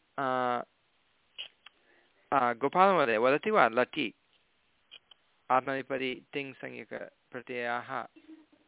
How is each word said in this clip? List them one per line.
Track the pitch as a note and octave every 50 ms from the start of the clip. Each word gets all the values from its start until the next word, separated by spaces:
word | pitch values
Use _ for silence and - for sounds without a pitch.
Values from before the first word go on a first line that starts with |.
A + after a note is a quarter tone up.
| _ _ _ C#3
आ, | C#3 C3 C3 B2+ B2+ B2 A#2+ A#2+ - - _ _ _ _ _ _ _ _ _ _ _ _ _ - - - _ _ - - _ _ _ _ _ _ _ _ _ _ _ -
आ, | C#3+ C#3 B2+ A#2+
गोपालमहोदय | A#2+ A2 C3+ C#3+ - F3+ F#3+ G3 F#3+ E3 C#3+ A#2 A2+
वदति | A2 A#2+ B2+ C#3+ D3+ - G#3+
वा, | G#3+ G3 C3+ A2+
लटि | A2 B2 B2 - - D3+ C3 G2 - _ _ _ _ _ _ _ _ _ _ _ _ _ _ _ - - _ _ _ _ _ _ _ _ _ -
आत्मनेपदी | B2+ C3 B2 C#3 C3+ C3+ B2+ - C#3 C3 C3 B2+ B2 A2 - _
तिङ् | - C#3+ C#3 C3+ B2
संज्ञकप्रत्ययाः | - - C3 B2 A#2+ A2+ - A#2 A2 G#2 - - _ _ _ - B2 A#2 - B2 B2 A#2+ A#2+ A#2+ A#2+ A#2 B2+ C3+ A#2+ A2+ - _ - - - - - _ _ _ _ _